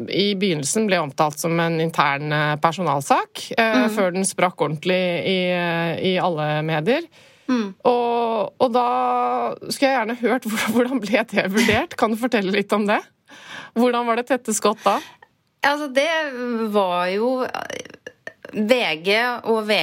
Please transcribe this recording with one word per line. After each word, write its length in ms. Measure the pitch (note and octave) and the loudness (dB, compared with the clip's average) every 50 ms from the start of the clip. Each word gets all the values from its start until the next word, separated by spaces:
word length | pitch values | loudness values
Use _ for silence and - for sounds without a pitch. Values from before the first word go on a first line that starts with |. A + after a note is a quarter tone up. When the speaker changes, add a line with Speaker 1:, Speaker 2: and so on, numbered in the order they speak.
| A#2 - | -6 -2
Speaker 1:
i 260 | - E3+ G3+ G3+ G3+ | 0 0 2 2 2
begynnelsen 520 | F#3 G#3 G3 E3 D3+ C3+ - - A3 A3 G3+ | 0 0 0 0 0 -2 -2 -2 0 0 2
ble 120 | F#3 F3 | 0 0
omtalt 400 | D#3 C#3 C#3 - D#3+ D3+ D3+ - | 0 -2 0 0 0 0 0 -2
som 180 | - E3 E3 E3+ | -2 -2 0 0
en 200 | E3 E3 E3+ D#3+ | 0 0 0 0
intern, 500 | E3 D#3+ D#3+ - C#3+ D3 C#3 C#3 D3+ D3+ | -2 0 0 2 2 2 0 -2 -2 -2
eh, 240 | D3+ D3+ D3+ D3+ D3+ | 0 0 0 0 0
personalsak, 960 | D3 - E3 D#3+ F#3+ F3+ D3+ C#3 C#3+ C#3 - C4 F4 A4 - _ - - - - | 2 0 0 0 0 0 0 0 0 2 2 2 2 2 -2 _ -14 -12 -4 0
eh, 320 | - A3+ A3 A3 B3+ B3 A3+ | 0 2 4 4 4 2 2
Speaker 2:
Mm. 20 | G#3+ | 2
Speaker 1:
før 160 | G#3+ G3 F3+ | 2 0 0
den 120 | F3 F#3+ G3 | 0 0 -2
sprakk 320 | - - - F3+ F3+ - | -2 0 2 0 0 2
ordentlig 460 | - E3 D3+ D#3+ D3+ - F3+ F#3 F3+ F#3 F3+ E3+ D3+ - | 0 -2 -2 -2 -2 0 0 0 2 0 0 -2 -2 0
i, 160 | - F#3+ F#3 F3+ F3+ | 0 0 0 0 0
eh, 640 | F3+ F3+ F3 E3+ E3+ E3+ E3+ E3+ D3+ F#2+ - F#3+ F#3 | 0 0 0 0 0 0 -2 -2 -2 0 0 0 0
i 20 | F3 | 2
alle 440 | D#3 F#3 E3+ D3+ D3+ D3+ D3+ D3+ | 0 0 0 0 -2 0 0 -2
medier. 400 | D3+ D#3+ D#3+ D3+ D3+ G#3 C4 D#4+ E4+ - _ - - - _ _ _ - | -2 0 -2 0 2 2 0 0 -2 -6 _ -20 -20 -20 _ _ _ -2
Speaker 2:
Mm. 240 | B3+ A#3 G#3+ G3 F#3+ - - | -2 0 -2 -4 -8 0 2
Speaker 1:
Og, 680 | B3 A#3+ A#3+ A#3+ A#3+ A#3 A#3+ A#3+ A3+ A3+ G#3+ F#3+ - - _ | 2 2 2 0 0 0 0 0 0 0 -2 -4 -4 0 _
og 100 | - C4 | 0 2
da 140 | A3+ B3 A#3+ B3 B3 B3+ B3+ B3 B3 B3 B3 B3 B3 B3 A#3+ A3+ - - - | 4 2 2 2 2 0 0 0 0 0 0 0 -2 -2 -4 -4 -6 -8 -8
skulle 240 | - - - C#4 C4+ | -10 -2 0 2 2
jeg 60 | C4+ B3+ | 2 2
gjerne 200 | A3 G#3+ B3 B3 | 0 -2 -4 -2
hørt 240 | A#3 G3+ A#3 C4 - | 0 0 0 0 -2
<laughs> 40 | A3 | -4
hvordan, 240 | G#3+ G#3+ - A3 | -4 -2 -2 0
hvordan 280 | A3 A#3 A#3+ B3 C#4 A#3+ | 2 0 0 2 -2 -4
ble 220 | G#3 F#3+ A3 G#3 A3+ - G3 | -2 0 0 0 0 0 0
det 120 | G3+ G3 G3 | 0 0 2
vurdert? 460 | F#3+ A3 A3+ G#3 G#3 A#3+ E4 - - - | 2 2 2 4 2 2 0 -4 -2 0
Kan 160 | B3 G#3+ A3+ | 0 0 0
du 20 | |
fortelle 380 | G#3+ A#3+ B3 - G#3+ G3 F3+ G3+ | -2 -2 0 0 0 0 0 0
litt 180 | G3+ G3+ - | -2 0 0
om 140 | G#3+ G#3 G#3 | 0 0 2
det? 140 | G3+ A3 D#4+ - - _ _ _ _ - - - - - - - - _ | 2 0 0 -2 -8 _ _ _ _ -20 -20 -18 -16 -16 -16 -16 -6 _
Hvordan 320 | A3+ A#3+ B3 B3 A#3+ A#3+ | 2 2 2 2 2 0
var 100 | A#3 A3+ | 0 0
det 120 | A#3 B3 - | 0 0 0
tette 260 | C4+ B3 - - G#3+ | -2 -2 0 -4 -4
skott 240 | - - G#3 G#3+ - | 0 0 0 0 2
da? 180 | - G3+ G#3 C4+ - - - _ - _ _ _ _ _ _ _ | 0 0 0 0 -2 -8 -18 _ -20 _ _ _ _ _ _ _
Speaker 2:
Altså, 280 | - C#4 C#4+ D4 D4+ C#4 | 0 0 0 0 -4 -2
det 160 | B3 C4+ C#4+ E4 E4 D#4+ D#4 C#4+ B3+ B3 B3 A#3+ A#3+ A3 A3+ G#3+ | 0 0 2 2 0 -2 -2 -4 -6 -6 -6 -4 -2 -2 -2 0
var 380 | G#3 G#3 G3 F3+ F3 F3+ F3+ F3+ | 2 2 2 2 0 0 0 0
jo, 240 | F#3+ G3+ A3+ B3+ C4 B3+ B3 - - G1+ G1+ G1+ - - - - - - _ - - _ _ - - _ - - | 0 0 0 0 0 -2 -2 -4 -6 -8 -8 -8 -10 -12 -12 -14 -20 -20 _ -20 -20 _ _ -20 -18 _ -18 -8
V 260 | - G3+ G#3+ G#3 B3+ B3 G#3+ E3 D#3 D#3 E3 | -4 -4 2 4 4 2 4 0 -4 -2 0
G 100 | G3 G3+ A3 A#3+ B3 A#3+ A3+ - | 0 0 2 0 -2 -4 -4 -2
og 160 | - A3+ A3 G#3+ | 0 0 0 0
V 80 | G#3 G#3 F3 | 0 0 0